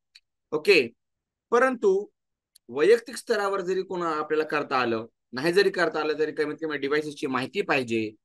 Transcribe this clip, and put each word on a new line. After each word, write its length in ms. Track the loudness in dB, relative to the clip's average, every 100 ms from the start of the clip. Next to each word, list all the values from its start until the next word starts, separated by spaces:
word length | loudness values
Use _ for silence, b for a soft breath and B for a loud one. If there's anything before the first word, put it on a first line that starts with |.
| _ _ _ _ _
ओके, 380 | -2 4 4 2 -4 _ _ _ _ _
परंतु 540 | 2 2 2 2 0 -2 _ _ _ _ _ -10
वैयक्तिक 460 | 2 4 4 2 -10
स्तरावर 460 | -4 -2 0 -2
जरी 200 | -2 -4
कोणा 280 | -4 -4 -4
आपल्याला 340 | -4 -2 -2
करता 340 | -2 -2 -2 0
आलं, 280 | 0 -2 -6 _ _
नाही 200 | -4 0
जरी 160 | 4 2
करता 300 | 2 0 0
आलं, 200 | -2 0
तरी 120 | -2
कमीत 240 | -2 -4 -4
कमी 160 | -6 -4
डिव्हाइसेसची 500 | -2 -2 -2 -6 -4
माहिती 340 | -2 -2 -4
पाहिजे, 380 | 0 0 0 -2 -2 -8